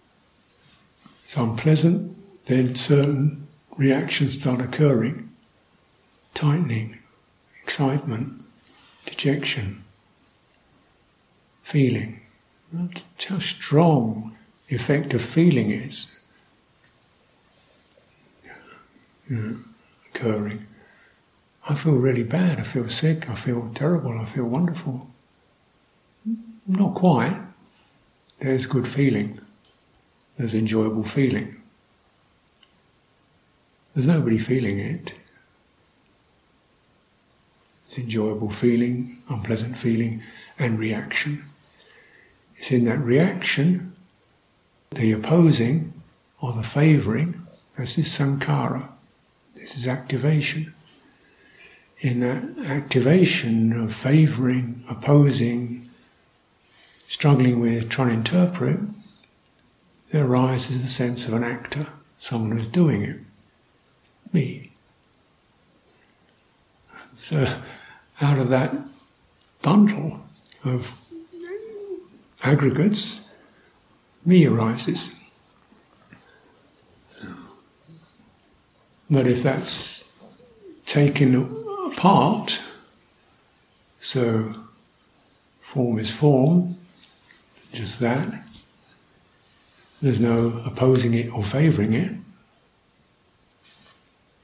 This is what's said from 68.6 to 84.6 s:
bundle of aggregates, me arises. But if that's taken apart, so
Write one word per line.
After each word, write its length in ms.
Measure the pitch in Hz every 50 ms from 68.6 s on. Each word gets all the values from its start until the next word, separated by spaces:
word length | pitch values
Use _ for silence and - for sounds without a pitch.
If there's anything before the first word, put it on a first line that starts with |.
| - - 277 285 - - - - _ _ _ _ _ _ _ _ _ _ _ -
bundle 600 | - - 185 214 208 - - 143 151 160 - - - - - - - - - - -
of 360 | 131 127 123 - - - - - - - - - - 359 339 349 349 392 440 440 440 440 403 403 403 370 - - - - - - _ _ - -
aggregates, 880 | 131 143 131 139 127 - 143 165 208 208 - - - - - - - - - - _ _ _ _ _ _ _ _ _ _ _ _ _ _ _ -
me 200 | 170 185 180 151
arises. 680 | 127 113 113 110 110 117 - - 165 - - - - - - - - _ _ _ _ _ _ _ _ _ _ _ _ _ _ _ - - - _ _ _ _ _ _ _ _ _ _ _ _ _ _ _ _ _ _ - - 1077 - - - - - - - _ _ _ _ _ 160 165 - _ _ _ _ _ _ _ _ _ _ _ _ _ _ _ _ _ _ _ _ _ -
But 180 | 147 135 120
if 160 | 123 120 - -
that's 680 | 139 135 160 - - - - - - - - - - - - - - - _ - - _ _ - - - - -
taken 500 | - - 151 143 139 - 147 143 127 127 127 127 127 - - - 427 403 403 370 302
apart, 680 | - - - 190 202 127 123 165 214 220 - - - - - - - - - _ _ _ _ _ _ _ _ _ _ _ _ _ _ _ _ _ _ _ _ _ _ -
so 560 | - - - 131 120 113 113 110 110 107 - -